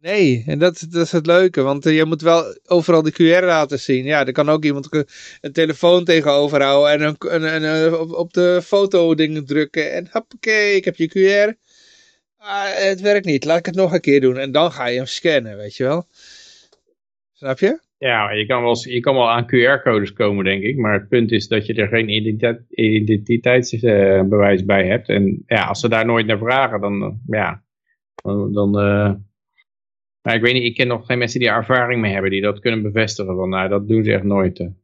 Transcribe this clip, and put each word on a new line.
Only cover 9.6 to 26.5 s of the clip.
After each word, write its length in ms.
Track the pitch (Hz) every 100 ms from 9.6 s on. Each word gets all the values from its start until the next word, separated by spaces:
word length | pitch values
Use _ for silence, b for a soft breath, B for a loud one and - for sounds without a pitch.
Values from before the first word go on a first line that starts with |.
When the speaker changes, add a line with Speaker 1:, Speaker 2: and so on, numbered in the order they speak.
| 147 - 147
Speaker 1:
En 160 | 135 175
hoppakee, 600 | 226 226 - 226 220 208 196
ik 80 |
heb 120 | 185 170
je 120 | 165
Q 60 |
R. 400 | 196 190 202 208 226 b b b b b b _ _
Ah, 260 | 208 202
het 360 | 196 185 196 190
werkt 260 | 202 202 185
niet, 180 | 143
laat 140 | 147 170
ik 80 | 165
het 80 |
nog 180 | 170 185
een 80 | 170
keer 200 | 151 139
doen. 160 | 131 127
En 160 | 135
dan 200 | 135 165
ga 140 | 139 123
je 100 | 123
hem 100 | 131
scannen, 500 | - 175 147 113 101
weet 200 | 104 -
je 80 |
wel. 200 | 131 156 175 B B B B B B _ _ _ _ _ _
Snap 260 | _ 135 131
je? 220 | 190 294 _ _
Speaker 2:
Ja, 320 | 135 113 104
je 140 | 107 107
kan 160 | 127
wel, 140 | 120 117 120
je 120 | 123
kan 140 | 120
wel 160 | 135 120
aan 160 | 117 120
Q 60 |
R-codes 600 | 127 120 139 - 110 98
komen, 320 | - 107 101
denk 180 | 95 98
ik. 140 | 101 139
Maar 160 | 107
het 160 | 101 98
punt 240 | 123 117
is 160 | 113 -
dat 180 | 110 104
je 80 |
er 140 | 113 101
geen 200 | 113 110
identiteit, 520 | 107 110 107 117 117 -
identiteitsbewijs 1900 | - 110 110 107 107 107 117 123 127 123 113 117 104 98 98 95 104 101 95
bij 220 | 95 98 92
hebt. 220 | 107 -
En 340 | 104 98 98 -
ja, 180 | 113
als 160 | 95 -
ze 80 | 117
daar 180 | 110 117
nooit 200 | 117 110
naar 120 | 107
vragen, 420 | 113